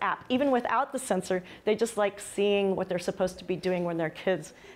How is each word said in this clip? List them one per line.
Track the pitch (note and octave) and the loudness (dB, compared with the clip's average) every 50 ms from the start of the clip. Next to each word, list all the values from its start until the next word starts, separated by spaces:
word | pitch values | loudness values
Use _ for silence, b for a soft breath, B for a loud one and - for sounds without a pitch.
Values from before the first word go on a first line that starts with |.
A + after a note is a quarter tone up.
app. | G3+ F#3 - - - - | -2 -2 -2 -2 -2 0
Even | B3+ B3+ C#4+ C#4 | 2 2 4 4
without | B3+ A#3+ A#3+ - A3+ A#3+ C#4 - | 4 2 2 2 2 2 0 0
the | - B3+ | -2 -4
sensor, | - - F#3+ F#3 F#3 - F#3 F3+ F3+ B B B B | -2 0 0 0 0 0 -2 -2 -2 B B B B
they | G#3+ G#3+ | 0 2
just | G#3+ A#3 A3 - | 2 2 0 0
like | G#3+ G#3 G3+ G3+ - | 0 0 0 -2 -4
seeing | - - - G3+ G3+ G#3 G3+ G3+ G3 F#3+ F#3 | -14 -6 0 2 2 4 4 4 4 2 2
what | E3+ F#3 - | 0 -2 -2
they're | F3+ | -2
supposed | F3 - F#3+ F3+ - F#3 F#3 - | -4 -2 -2 -2 0 0 -2 -2
to | - F3+ | -4 -6
be | - F#3 | -4 -4
doing | D3+ - F3+ F3+ F3 F3 | -2 0 0 0 0 0
when | E3+ E3+ | 0 0
their | E3+ E3 D#3 | -2 -2 -2
kids | - - - G3 F#3 D3+ D3+ - - B B B B | -4 -2 0 0 0 0 -2 -8 -16 B B B B